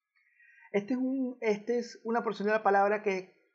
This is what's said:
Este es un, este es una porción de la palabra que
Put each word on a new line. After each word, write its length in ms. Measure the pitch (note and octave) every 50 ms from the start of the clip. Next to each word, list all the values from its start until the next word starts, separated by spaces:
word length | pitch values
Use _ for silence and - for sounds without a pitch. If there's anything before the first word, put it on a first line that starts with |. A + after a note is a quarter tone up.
| _ _ _ _ _ _ _ _ - - - - - -
Este 220 | - G3+ G3+ - B3+
es 60 | B3
un, 380 | C4 B3+ C4+ C4+ B3+ B3 B3 -
este 360 | A3+ A3 G3+ G#3 - - A#3+
es 240 | A#3+ A#3 - - - -
una 200 | A3+ A#3 A#3 A3
porción 240 | A3 G3 - G3
de 60 | G#3+ G#3+
la 100 | A3 G#3+
palabra 380 | G3 G3+ G3 G3 G3+ G#3+ G#3
que 320 | G#3 G3+ F#3+ F#3 F#3 - _ _ _ _ _